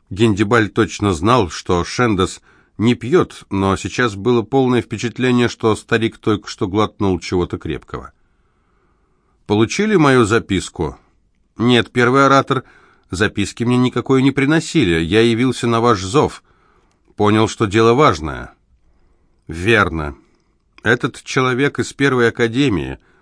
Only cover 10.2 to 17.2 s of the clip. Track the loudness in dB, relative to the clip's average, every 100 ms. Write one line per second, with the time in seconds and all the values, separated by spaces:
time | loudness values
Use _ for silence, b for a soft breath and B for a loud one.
10.2 | 4 0 0 -4 -4 -8 -8 -8 _ _
11.2 | _ _ _ -2 2 2 0 0 2 4
12.2 | 4 2 2 -4 b b b b b -4
13.2 | -4 -2 -6 -4 -2 0 0 -2 0 2
14.2 | 2 0 0 0 0 0 2 0 2 2
15.2 | 2 2 -2 -2 -2 0 2 0 0 0
16.2 | 0 -4 _ _ _ _ _ _ _ -2